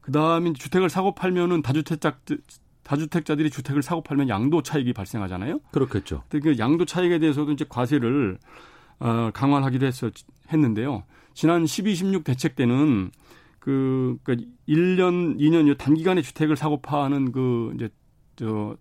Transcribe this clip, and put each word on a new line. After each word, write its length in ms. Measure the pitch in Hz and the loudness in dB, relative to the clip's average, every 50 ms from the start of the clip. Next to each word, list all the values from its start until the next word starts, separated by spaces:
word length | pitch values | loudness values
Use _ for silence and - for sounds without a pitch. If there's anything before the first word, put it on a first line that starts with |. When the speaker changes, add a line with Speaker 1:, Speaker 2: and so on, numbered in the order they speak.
Speaker 1:
그다음에 480 | _ - 131 147 156 165 165 165 175 170 | _ -4 0 0 2 2 2 2 0 -2
이제 120 | 156 131 | -4 -4
주택을 280 | - 135 - 185 190 165 | -6 -2 0 2 2 2
사고 260 | - 185 190 196 - | 0 0 0 -2 -2
팔면은 460 | - 185 185 180 175 175 175 175 165 | -2 -2 -2 0 0 2 2 0 0
다주택자-, 560 | 131 120 135 160 151 - 170 151 - 156 139 - _ - 147 - - _ - - _ _ _ _ _ | 0 0 -2 -2 -2 -2 -4 -2 -2 -4 -4 -4 _ -6 -6 -6 -8 _ -20 -20 _ _ _ _ _
다주택자들이 680 | - 143 147 160 151 - 170 156 - 151 147 156 151 | -4 -4 -4 -2 -2 -2 -4 -2 -2 -2 0 0 -2
주택을 320 | 131 - 131 139 135 147 | -2 -4 -6 -2 -2 -2
사고 220 | 139 - 175 165 - | 0 0 -4 -6 -4
팔면 240 | - 147 139 139 123 | -2 -2 0 0 2
양도 340 | 104 98 120 143 165 160 | 0 0 2 2 2 0
차익이 300 | 135 - 160 143 120 123 | 0 0 -2 -2 0 -2
발생하잖아요. 720 | 120 - 95 - - 107 98 90 92 87 98 139 214 302 - - | -2 -4 -6 -8 -6 -6 -6 -6 -6 -6 -6 -6 -6 -8 -8 -6
Speaker 2:
그렇겠죠. 520 | - 147 131 123 - 98 - - - 67 - - | -2 -2 -2 0 -2 -4 -4 -4 -8 -8 -8 -6
Speaker 1:
근데 160 | - 151 143 | -4 -2 0
그 140 | 160 143 113 | 2 2 2
양도 240 | 110 127 156 170 180 | 2 2 2 2 0
차익에 360 | - - 180 180 175 175 160 | -2 0 0 0 2 2 2
대해서도 340 | 160 156 135 143 151 143 147 | 2 0 0 0 -2 -2 -2
이제 120 | 131 151 - | -4 -4 -6
과세를, 680 | - 120 123 120 147 139 117 113 135 147 123 95 90 - - - - - - - - - - _ - _ | -4 -4 -2 0 0 0 2 2 2 2 0 0 -2 -6 -12 -20 -20 -20 -20 -20 -20 -20 -20 _ -12 _
어, 300 | 127 117 113 117 117 110 - | -2 -2 0 0 0 -2 -2
강화하기로 540 | - 135 143 143 139 135 131 127 127 139 131 | 0 2 2 4 2 2 0 0 0 0 -2
했어-, 240 | 123 - 127 110 - - - - _ _ _ - | -2 -4 -6 -8 -8 -10 -16 -20 _ _ _ -2
했는데요. 520 | 165 156 147 117 107 107 120 143 131 95 - - _ - _ _ _ | 2 2 2 2 2 0 -2 -4 -4 -6 -8 -12 _ -20 _ _ _
지난 320 | - - 160 170 170 165 | 0 2 2 4 4 2
십이, 300 | 151 - - 190 214 196 | 0 -2 -2 -2 -2 0
십육 300 | 165 190 190 190 175 156 | 0 0 0 0 0 0
대책 320 | - 123 127 - 156 - - | -2 -2 -2 -2 -4 0 0
때는 540 | 131 120 123 135 151 156 120 98 90 90 - _ _ _ - - _ _ _ _ | 2 2 4 4 4 4 2 2 0 -4 -8 _ _ _ -20 -20 _ _ _ _
그, 580 | - 139 135 135 135 131 131 131 127 127 123 123 - | -4 -2 0 0 0 0 0 0 0 -2 -4 -4 -4
그러니까 260 | - 123 120 - - - _ _ | -4 -4 -4 -4 -10 -16 _ _
일 320 | - 151 160 175 185 185 185 | 0 2 4 4 4 4 4
년, 380 | 185 180 175 180 175 156 - 120 | 4 2 2 2 0 -2 0 2
이 100 | 147 156 | 4 4
년 200 | 165 165 151 143 | 6 6 6 4
요 60 | 143 | 4
단기간에 460 | 135 - 135 151 160 160 - 185 175 | 2 2 2 2 4 4 2 2 2
주택을 360 | 127 - - - 156 151 156 - | 0 -2 -4 -2 0 0 0 0
사고 240 | 151 156 147 139 | 0 -2 -2 -2
파는 500 | - - 147 147 139 135 143 139 135 127 | -2 -2 -2 0 0 0 0 0 0 -2
그 400 | 117 131 131 127 120 117 113 113 - | 0 0 0 0 0 0 -2 -4 -6
이제 140 | 117 120 104 - _ _ _ _ _ _ _ _ | -6 -8 -8 -10 _ _ _ _ _ _ _ _
저 400 | - 117 110 110 107 104 107 113 - | -8 -6 -4 -2 -2 -4 -6 -8 -12